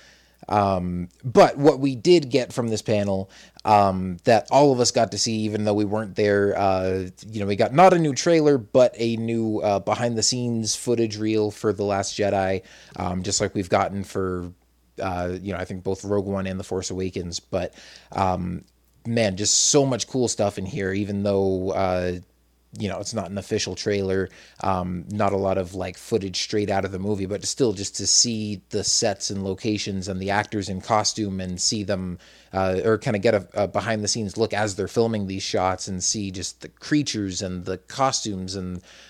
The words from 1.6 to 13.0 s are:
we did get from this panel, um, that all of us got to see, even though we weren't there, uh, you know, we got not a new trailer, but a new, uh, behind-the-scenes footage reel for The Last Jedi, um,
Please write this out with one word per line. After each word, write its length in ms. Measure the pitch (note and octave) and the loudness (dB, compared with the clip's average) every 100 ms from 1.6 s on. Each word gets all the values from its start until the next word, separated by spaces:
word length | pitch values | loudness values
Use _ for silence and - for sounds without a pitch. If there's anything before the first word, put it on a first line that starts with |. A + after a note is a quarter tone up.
| C#3+ C3+ | 4 4
we 160 | C#3 B2+ | 0 0
did 340 | E3 F3 C3+ | 6 4 6
get 240 | B2+ A#2+ | 0 0
from 140 | - A#2 | -2 -2
this 120 | G#2+ | -2
panel, 500 | - G#2+ G2+ F#2+ F#2+ - - _ - | 0 0 2 -2 -4 -12 -20 _ 4
um, 500 | G#2 G2 F#2 F#2 F2 | 6 6 2 -4 -2
that 240 | - A2+ - | 4 4 4
all 220 | C3+ C#3+ | 4 6
of 80 | B2 | 4
us 100 | A#2+ | 2
got 200 | - A2 | 2 0
to 80 | G#2 | 0
see, 220 | - A2 | -2 -2
even 240 | G#2+ G#2+ | -2 0
though 100 | G#2 | 0
we 100 | G#2 | 2
weren't 320 | G#2 G#2+ G#2+ F#2 | 0 -2 -4 0
there, 420 | G#2 G2+ G2+ F#2+ | 4 4 4 2
uh, 500 | G2 F#2 F#2 F#2+ F#2 - A2 | 2 2 0 -2 -4 -12 -10
you 140 | G#2+ | -6
know, 60 | G2+ | -2
we 100 | G2+ | 2
got 180 | G#2+ | 2
not 180 | C3 F#3+ | 8 8
a 60 | F3+ | 8
new 160 | D#3 | 2
trailer, 420 | B2+ F3 E3 D3+ C#3+ | 0 4 6 6 4
but 380 | G#2 C3 B2 - | 4 6 6 4
a 200 | A#2 A2+ | -2 -2
new, 420 | A2+ A#2 A2+ G#2+ | -2 0 0 0
uh, 220 | G#2 G2 | 2 0
behind-the-scenes 960 | F#2+ G#2+ A#2+ A2+ G#2 B2+ B2 A#2 G#2+ - | 0 0 0 0 -2 -2 -2 -2 -2 -4
footage 420 | - A#2 A2+ G#2+ | 0 0 0 0
reel 320 | G#2+ G#2+ G#2 | 0 2 0
for 240 | - A2 | 0 -2
The 100 | F#2+ | 0
Last 340 | G2+ G2 G2 - | 0 0 -2 -2
Jedi, 440 | G2+ G2 F#2+ F#2+ - - - | 0 2 0 -2 -6 -20 -18
um, 260 | - | -8